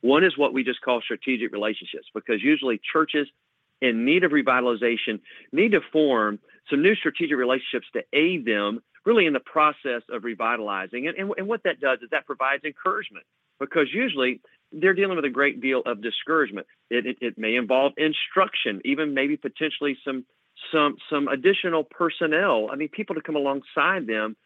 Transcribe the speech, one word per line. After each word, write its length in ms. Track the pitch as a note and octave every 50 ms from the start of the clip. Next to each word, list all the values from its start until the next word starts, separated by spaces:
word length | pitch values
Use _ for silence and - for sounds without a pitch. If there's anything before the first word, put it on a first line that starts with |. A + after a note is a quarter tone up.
| -
One 220 | A#2+ C#3 D3+ F#3
is 140 | F#3 D#3+ C#3
what 160 | C#3+ C3+ B2+
we 100 | C3+ B2+
just 160 | B2 B2 -
call 220 | - C3 B2 A#2 -
strategic 500 | - A#2 G#2 - - C3 A2+ A2+ - -
relationships, 540 | G#2 G#2 G#2+ G#2+ - F#2+ - - - - - _
because 280 | A2 - - A#2 G#2+ F#2+
usually 380 | C3+ D#3 D3 C#3 C3 A#2 G#2 - -
churches 380 | - D#3+ D#3 - - D3+ C#3+ C3+ _ _ _ _ _ _ _ _ _ _ C3+
in 240 | B2+ A#2 A2+ A#2
need 180 | C3+ D#3 F#3 F3+
of 80 | E3+ C#3+
revitalization 880 | D3+ B2+ B2+ B2+ B2+ B2 B2 A#2+ G#2 A#2+ A#2+ A#2 A2 - - A2 G2+ _ - - - - _ -
need 200 | D3 G3+ A3+ G3+
to 80 | E3+ - - -
form 460 | D#3 D#3 D3 C3 A2+ G#2+ G#2+ G#2 G#2+ _ _ _ _ _ -
some 100 | D3 C#3
new 140 | D#3 F#3+ A3
strategic 420 | G3+ - D#3+ D3+ - E3+ D3+ D3
relationships 500 | B2+ B2+ B2 C3 C3 - - - A#2+ - - _
to 100 | A#2 - _ -
aid 320 | C#3+ D#3 E3+ F#3 E3 B2
them 340 | A#2 A2 G#2 G#2 G#2 A2 A#2+ _ _ _ - _
really 220 | G3 A#3 A3+ F#3
in 80 | D#3+ C#3+
the 60 | B2+
process 600 | - - - D#3+ D3+ D3+ C#3+ - - C#3 B2 A#2+ - -
of 140 | - A#2 G2
revitalizing. 840 | A#2+ A2+ F#2+ A#2 A2+ A#2+ A#2 A2 G#2 G2+ F#2+ F#2+ F#2+ G#2+ B2 C3
And, 120 | D#3+ E3+ F3
and, 140 | G3 G3+ G3
and 100 | - F#3+
what 180 | G3+ A#3 A3 _
that 160 | F#3+ D3+ B2+
does 180 | C#3+ C3+ C3 B2 B2
is 60 | A2+ -
that 120 | D3 -
provides 400 | _ C#3 _ C3 C3 C#3 C#3 C3
encouragement, 600 | D#3 C#3+ - - F#3 G3+ G#3 G3+ - G#2 F#2 - _ _ _ _ _ _ _
because 300 | C#3+ C#3 - E3 D3+ B2+ -
usually 480 | G3+ B3+ B3+ E3+ C#3 B2+ B2+ B2+ - _ _ _ _ _ _ -
they're 220 | D#3 D#3 F#3+ F#3+
dealing 220 | F3 G3 G3 F#3
with 100 | E3+ C#3+
a 40 | C#3+
great 300 | B2 C3 C#3+ C#3+ C#3 B2
deal 220 | B2+ C3 C3 B2+ -
of 160 | B2+ A#2+ G2+ G#2+
discouragement. 640 | A#2 G#2+ - - D3+ D#3+ D#3+ D3 G#2+ G2 G2 - _ _ _ _ _
It, 160 | A#2+ A#2+ A2
it, 140 | B2 B2+ _
it 160 | B2+ A#2+ A2
may 200 | - A2 A2 A2+
involve 360 | B2 B2 G#2 C3 C3 C3+ C#3+ C#3 -
instruction, 840 | D3+ D#3 D3+ - - - - F#3+ F#3+ F3+ - - - B2 G2+ F#2+ -
even 260 | B2+ C#3 C#3 D#3 D3+ C#3
maybe 240 | C3+ C3+ C#3+ D3+
potentially 640 | D3 - C3+ - - D#3 D#3 D3 - D3 C#3+ C3+ C3 -
some, 220 | C#3+ C3+ C3 B2+ _ _ _ _ _ _ - - - -
some, 240 | D#3+ D3 D3 - - - -
some 180 | D#3 D3 C#3+ -
additional 560 | C#3+ C3+ B2+ F#3 G3+ G3 - F#3 E3 D#3+ D3+
personnel. 840 | _ - - F3 E3 D3 - F3 D#3 D3+ D#3+ G3 G3 C#3 A2+ G#2+ A2 C#3
I 40 |
mean, 120 | C#3 D#3 D3
people 280 | - - G#3+ - F#3
to 40 | D#3+
come 160 | - - D#3
alongside 680 | D3 C#3 C#3 C#3 C#3 B2 - - D#3 C#3+ E3+ F#3+ F#3+ D3
them 280 | G#2+ A2 A2 G#2+ G#2+ A2 _ _